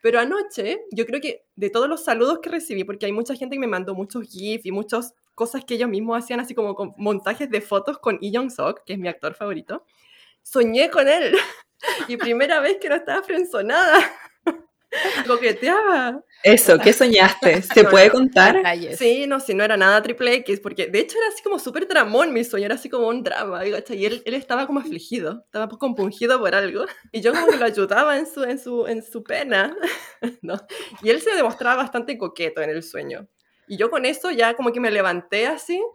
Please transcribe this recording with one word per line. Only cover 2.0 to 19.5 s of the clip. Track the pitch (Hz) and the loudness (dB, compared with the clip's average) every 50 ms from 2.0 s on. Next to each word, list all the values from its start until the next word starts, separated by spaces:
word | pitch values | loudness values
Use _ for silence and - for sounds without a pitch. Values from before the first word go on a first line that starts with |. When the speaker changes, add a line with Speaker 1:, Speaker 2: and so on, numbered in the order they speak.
| 330 | -4
Speaker 1:
saludos | - 240 226 240 262 339 330 | -4 0 0 0 0 0 -4
que | - 339 | -6 -8
recibí, | 339 330 330 - 226 190 185 | -8 -8 -8 -8 -8 -8 -8
porque | 202 202 202 214 | -8 -8 -8 -6
hay | 202 | -6
mucha | 208 214 233 240 269 | -4 -6 -6 -6 -8
gente | 247 262 233 277 | -10 -8 -10 -8
que | 269 | -6
me | 262 233 | -4 -4
mandó | 202 185 185 185 196 | -4 -4 -6 -8 -8
muchos | 180 196 202 - 247 214 - | -10 -10 -10 -10 -12 -12 -12
gifs | - 185 196 208 220 226 - | -14 -12 -8 -8 -8 -6 -8
y | 185 | -8
muchas | 185 196 208 208 226 226 240 247 _ _ _ _ _ | -8 -8 -6 -4 -6 -6 -6 -8 _ _ _ _ _
cosas | - 233 233 233 269 262 | -6 -6 -6 -6 -12 -8
que | - 247 | -6 -4
ellos | 220 247 247 | -4 -2 -2
mismos | 202 196 220 226 233 233 | -4 -4 -4 -4 -4 -6
hacían, | 240 - 254 240 | -4 -6 -8 -8
así | 247 247 240 | -8 -6 -6
como | 233 214 202 196 | -6 -4 -6 -6
con | - 202 185 196 - | -8 -10 -12 -10 -6
montajes | 202 208 208 196 202 185 226 - 294 - | -4 -4 -4 -2 -4 -6 -6 -6 -6 -6
de | 214 202 | -6 -6
fotos | 202 - 208 196 - - 294 - | -4 -2 -4 -2 -2 -4 -8 -4
con | - 247 202 - | -4 -4 -4 -4
Lee | - 202 196 | -6 -6 -4
Jong-suk, | 240 262 262 247 - 143 147 208 - _ | -4 -4 -6 -6 -4 -4 -4 -4 -6 _
que | - | -12
es | 185 196 | -10 -8
mi | 180 175 | -8 -8
actor | 165 - - 156 165 | -8 -6 -8 -10 -8
favorito, | _ 214 202 190 160 - _ 196 339 _ _ _ _ _ _ _ _ _ _ _ _ | _ -10 -8 -8 -10 -10 _ -12 -12 _ _ _ _ _ _ _ _ _ _ _ _
soñé | _ - - 269 240 226 220 247 302 339 | _ -4 0 2 2 2 4 2 0 2
con | - 240 277 277 | 2 2 4 4
él. | 302 359 311 226 - 190 | 4 2 4 2 2 2
<laughs> | - - - - - _ _ _ - - - - 330 | 2 0 -8 -18 -20 _ _ _ -6 -6 -4 -4 -6
Y | - 240 | -8 -6
primera | 233 381 240 233 240 277 302 339 311 | -4 -2 -2 2 2 2 2 2 2
vez | 277 302 392 392 | 2 0 0 0
que | - 320 | 0 -2
no | 285 | -2
estaba | - 349 - - 381 381 | -2 -2 -2 -4 -4 -2
friendzonada. | - 370 320 370 359 - 220 196 214 262 330 370 339 311 370 - - - - - - _ _ _ | -2 -2 -2 -2 -2 -4 -4 -2 0 2 2 4 6 6 6 4 4 -6 -14 -20 -20 _ _ _
<laughs> | - - - - _ _ _ _ _ - 269 - - - 277 262 | -6 -6 -6 -14 _ _ _ _ _ -6 -4 -4 -2 -4 -4 -2
Coqueteaba. | 240 240 240 240 233 208 - 247 277 359 415 440 403 359 285 254 240 247 285 - _ _ _ - | 0 0 2 2 0 0 0 0 0 2 2 2 2 2 2 0 -2 -6 -8 -12 _ _ _ 6
Speaker 2:
Eso, | 196 214 226 - - 170 156 | 6 8 8 10 8 8 8
¿qué | - 202 | 8 6
soñaste? | 233 - 262 247 226 196 185 190 190 - - 190 156 180 | 6 6 4 6 8 6 6 6 4 4 4 4 4 4
Speaker 1:
<laughs> | |
Speaker 2:
¿Se | 190 - - 226 | 0 4 8 8
Speaker 1:
No, | 208 202 | 8 10
Speaker 2:
puede | 190 196 190 | 10 10 10
Speaker 1:
no. | 214 | 10
Speaker 2:
contar? | 208 254 262 262 - - 185 208 185 | 8 4 2 4 6 6 6 8 6
Speaker 3:
Detalles. | 190 185 175 170 175 170 - 165 165 | 4 2 2 0 -2 -4 -8 -6 0
Speaker 1:
Sí, | 262 233 240 262 285 | 2 2 2 2 0
no, | 277 277 269 | -2 -2 -4
sí, | 269 - | -2 -2